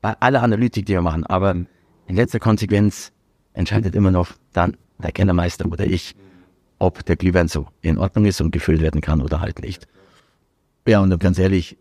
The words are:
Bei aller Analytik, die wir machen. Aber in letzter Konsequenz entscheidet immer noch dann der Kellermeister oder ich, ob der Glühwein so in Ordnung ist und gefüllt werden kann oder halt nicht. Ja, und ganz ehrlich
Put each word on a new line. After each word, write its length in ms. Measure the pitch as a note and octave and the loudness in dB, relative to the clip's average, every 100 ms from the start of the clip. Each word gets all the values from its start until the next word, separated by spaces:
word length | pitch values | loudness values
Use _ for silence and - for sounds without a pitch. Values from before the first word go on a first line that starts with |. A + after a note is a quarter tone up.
Bei 120 | G#2 A2+ | -4 0
aller 200 | B2+ C3+ | 0 2
Analytik, 440 | A#2 G#2+ A#2+ - G2+ | 2 2 0 -2 -2
die 80 | |
wir 80 | F#2+ | 0
machen. 240 | E2+ D#2+ - | 0 -2 -2
Aber 260 | F#2 G2 | 0 0
in 160 | F2+ F2 _ _ _ - F#2 | -2 -8 _ _ _ -6 -2
letzter 240 | A#2+ A2+ | 0 0
Konsequenz 720 | A#2 A2 G2 G#2 G#2 - - _ _ _ _ | 0 0 2 2 2 -2 -18 _ _ _ _
entscheidet 420 | - E2+ G#2 G#2 F#2 | -6 -2 -2 0 2
immer 160 | G2 | 2
noch 200 | F2+ F2 - _ | 2 -2 -8 _
dann 240 | F2+ F2 - _ _ | -2 -2 -4 _ _
der 140 | - | -10
Kellermeister 540 | - G2 F2 F2 - E2+ | 0 0 2 -2 -4 -8
oder 140 | E2+ G2 | -4 -2
ich, 300 | F2+ - - - _ _ _ _ _ | -2 -6 -20 -20 _ _ _ _ _
ob 260 | F3+ - - | -2 -2 -4
der 100 | - | 0
Glühwein 300 | F#2 F2+ E2 | 2 2 0
so 200 | D#2 D2 _ | -2 -8 _
in 160 | D#2+ D2+ | -2 0
Ordnung 280 | F#2 - G#2 | 0 2 0
ist 140 | F#2+ | 2
und 100 | E2 | -2
gefüllt 300 | D#2 - E2 | -2 0 2
werden 200 | D#2+ D#2 | 2 -2
kann 200 | - D#2 | 0 0
oder 200 | C#2 C#2+ | 0 -4
halt 200 | - - | -4 -8
nicht. 260 | - F#2 - _ _ _ _ _ _ _ _ _ - | -12 -12 -16 _ _ _ _ _ _ _ _ _ 2
Ja, 120 | G#2+ | 4
und 160 | F#2+ F2 | 4 2
ganz 180 | F#2 F#2 | 2 2
ehrlich 400 | F#2+ F#2+ - - | 2 2 -2 -16